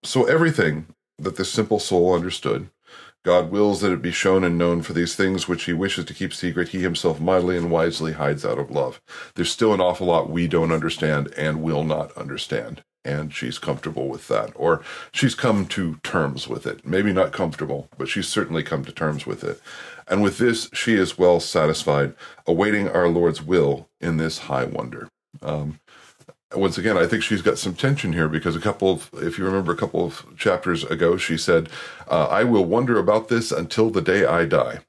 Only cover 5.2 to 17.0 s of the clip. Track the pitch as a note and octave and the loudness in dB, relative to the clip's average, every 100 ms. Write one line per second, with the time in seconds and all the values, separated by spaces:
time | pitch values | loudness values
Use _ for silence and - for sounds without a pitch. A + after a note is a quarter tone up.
5.2 | F#2+ F#2+ E2+ F2 - E2+ F#2+ F#2 D#2+ - | 0 0 -2 -4 -2 -2 -2 -4 -8 -8
6.2 | F#2+ - F2+ E2+ F2 F#2+ F2+ E2 F2+ D2+ | -8 -4 -4 -2 -4 -2 -2 0 -2 0
7.2 | E2 F#2 F2+ F2+ E2+ E2 E2 E2+ D#2+ D2+ | 2 2 2 0 0 2 0 0 -6 -2
8.2 | D2 D2 G1+ A#1 C#2 D2 B1+ - _ - | -2 -2 -2 -4 -2 -2 -4 -6 _ -18
9.2 | - - E2+ - A2 G2+ F2+ F2+ F2+ E2 | -16 -4 -4 2 2 4 2 2 2 2
10.2 | - D#2+ E2+ E2 E2 E2 D#2+ - D#2 D2+ | 2 -2 2 2 2 2 0 -2 0 0
11.2 | C#2+ - D2+ D#2 D#2+ D2 D#2 D#2 D2 - | -2 -4 -2 -2 -2 -2 0 -2 -4 -10
12.2 | C#2 C2 - A#1+ A1+ - _ _ - C#2+ | -10 -10 -6 -6 -6 -14 _ _ -8 -6
13.2 | D2+ C#2+ B1 B1+ - C#2 D#2 - C2+ B1+ | -6 -8 -8 -8 -6 -6 -6 -6 -6 -8
14.2 | - A1 G#1+ - E2 E2 - - - - | -4 -4 -4 -2 0 0 -2 -16 -10 0
15.2 | C3+ - B2+ G#2+ F#2 - F2 D#2 - F#2 | 0 2 2 2 0 -2 -4 -4 -4 0
16.2 | D2 C2+ - A#1 - - - F#2 | 0 -2 -8 -6 -6 -8 -4 0